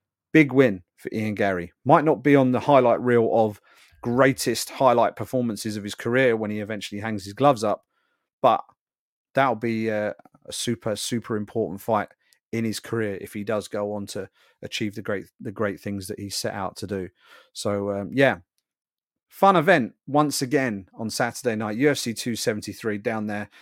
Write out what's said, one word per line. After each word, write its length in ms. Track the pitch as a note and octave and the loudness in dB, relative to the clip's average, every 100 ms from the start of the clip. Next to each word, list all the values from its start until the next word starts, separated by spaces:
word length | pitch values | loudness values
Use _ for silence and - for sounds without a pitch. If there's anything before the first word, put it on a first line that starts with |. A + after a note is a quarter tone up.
| _ _ _ | _ _ _
Big 200 | D#3+ C#3+ | 4 4
win 320 | B2+ B2+ F#2 - _ | 6 4 2 -10 _
for 140 | - | -10
Ian 220 | A2 G#2+ | -6 -4
Garry. 380 | G2+ G2 F#2 F2 _ | -2 0 -2 -4 _
Might 200 | B2+ D#3+ | 4 4
not 180 | D3+ C#3+ | 4 2
be 140 | C#3+ C#3 | 4 4
on 160 | B2+ | 4
the 80 | B2 | 2
highlight 420 | - C#3 B2 F2+ | 4 4 6 4
reel 260 | B2 A#2+ A2+ | 2 2 4
of 280 | A2+ A2 G#2 _ _ _ _ | 2 2 -2 _ _ _ _
greatest 680 | A#2+ A#2+ C3+ B2+ C3 A2+ - | -2 4 4 4 -2 -4 -4
highlight 460 | - C3 A#2+ A2 - | 2 4 4 2 0
performances 600 | G#2+ C3 A#2+ G2+ A2+ G#2 | -6 -4 -2 -4 -6 -6
of 60 | |
his 140 | G2+ - | -8 -8
career 400 | A#2 B2 C3 A2+ | -2 2 2 2
when 160 | G#2+ | -2
he 80 | G#2+ | -6
eventually 400 | G#2 G#2+ - G2+ | -6 -8 -10 -8
hangs 240 | A2 G#2+ | -6 -8
his 100 | F#2+ | -8
gloves 300 | G2+ C#3+ A#2+ | 2 2 4
up, 200 | G#2+ G2 _ _ _ _ _ _ | 0 -2 _ _ _ _ _ _
but 240 | B2+ A2+ - _ _ _ _ _ _ | 2 2 0 _ _ _ _ _ _
that'll 220 | - C3+ A2 | 0 0 0
be, 340 | A#2+ A2+ A2 | -4 -2 -2
uh, 220 | G#2+ G#2 - _ _ | -2 -4 -6 _ _
a 80 | - | -14
super, 440 | - - A2+ A2+ G#2 | -8 -4 -4 -4 -6
super 400 | - A#2+ - A2 | -4 -6 -4 -6
important 440 | G2+ A#2 F2+ G2 | -4 -4 -4 -6
fight 280 | - G#2+ F#2 _ _ _ _ | -2 -2 -2 _ _ _ _
in 140 | A2+ | -6
his 160 | A2+ G#2 | -4 -6
career 360 | - A#2 G#2+ F#2+ | -6 -6 -4 -6
if 120 | G#2 | -10
he 120 | G#2+ | -10
does 240 | G#2 G#2+ G2+ | -6 -4 -4
go 240 | G#2 G#2 | -6 -6
on 120 | G#2 | -6
to 240 | G2+ G#2 F#2+ _ _ _ | -8 -10 -12 _ _ _
achieve 360 | - - G#2+ G#2 | -10 -6 -6 -6
the 40 | |
great, 260 | G2+ G2 - - | -6 -6 -8 -14
the 140 | A#2+ | -12
great 260 | G2+ G#2 F#2+ | -4 -4 -4
things 300 | A2 G2+ F#2+ | -8 -8 -8
that 100 | - | -10
he 100 | G2+ | -10
set 240 | - A2 | -8 -6
out 220 | G2+ F#2 | -6 -8
to 100 | - | -8
do. 240 | F#2+ G2 F2 _ _ - _ | -6 -6 -6 _ _ -20 _
So, 400 | - G#2+ G2+ G2+ | -8 -4 -4 -4
um, 180 | G2 G2+ | -4 -4
yeah, 260 | C3 C3+ F#2 - _ _ _ _ _ _ _ _ | 2 2 2 -6 _ _ _ _ _ _ _ _
fun 260 | - G3 | 2 4
event 400 | F#3 D#3 E3+ A2+ - - | 6 6 4 4 -6 -2
once 340 | C#3+ D3+ - | 2 2 0
again 460 | B2+ D3 C3 G2 F2+ | 0 0 0 -4 -8
on 160 | - A2+ | -10 -6
Saturday 440 | - A#2+ - B2+ | -2 -4 -2 -4
night, 220 | A2 G#2+ G#2+ | -2 -2 0
U 140 | D3 | 2
F 80 | C3+ | 2
C 140 | A#2+ | -2
two 220 | G#2+ B2+ | -6 -6
seventy-three 640 | A2+ - G#2+ G2+ G2 A2+ G#2 | -4 -2 -4 -6 -8 -6 -4
down 300 | A#2 A2 G#2+ | -4 -4 -4
there 220 | G#2 G#2 _ | -6 -8 _